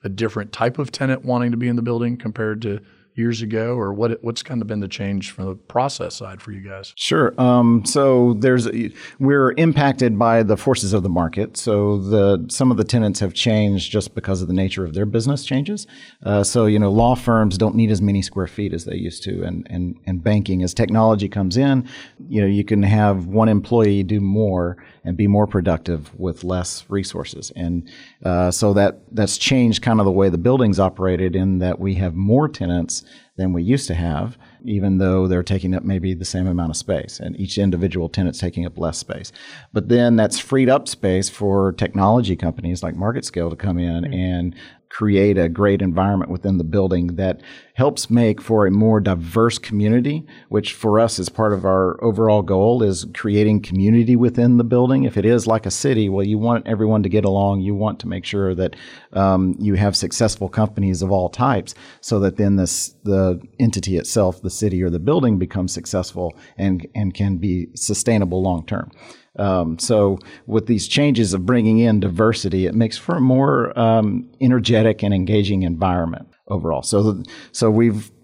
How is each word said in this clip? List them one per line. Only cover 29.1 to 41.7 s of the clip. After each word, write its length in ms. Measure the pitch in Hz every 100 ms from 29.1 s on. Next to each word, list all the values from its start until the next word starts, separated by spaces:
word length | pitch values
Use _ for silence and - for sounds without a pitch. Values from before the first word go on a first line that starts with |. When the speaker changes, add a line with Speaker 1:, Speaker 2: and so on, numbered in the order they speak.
Speaker 2:
that's 260 | - 101 -
changed 440 | - 135 120 107
kind 160 | - 110
of 60 | 98
the 60 |
way 160 | 95 98
the 100 | 85
building's 400 | 98 131 117 92
operated, 560 | 95 - 95 90 92
in 240 | 92 95 92
that 220 | 92 87
we 140 | 95
have 200 | 92 92
more 340 | 82 98 120 151
tenants 540 | 147 92 87 82 - - - _ -
than 160 | 92
we 100 | 87
used 240 | 87 135 -
to 60 |
have, 420 | 85 85 76 104 123 - _
even 340 | - 104 98 95
though 280 | 95 92 92
they're 160 | 90
taking 320 | 90 95 90
up 80 | 90
maybe 320 | - 95 92
the 100 | 90
same 220 | 90 - 92
amount 240 | 87 82
of 60 | 80
space, 420 | - 85 - -
and 200 | 87 87
each 180 | 95 -
individual 500 | 98 90 92 90 82
tenant's 300 | - 90 80
taking 280 | 92 87 85
up 120 | 80
less 200 | 82 80
space. 340 | - - - - - - -
But 160 | - 101
then 280 | 120 120 113
that's 220 | 107 -
freed 300 | - 135 127
up 200 | 135 -
space 400 | - 98 92 95
for 440 | - 104 98 98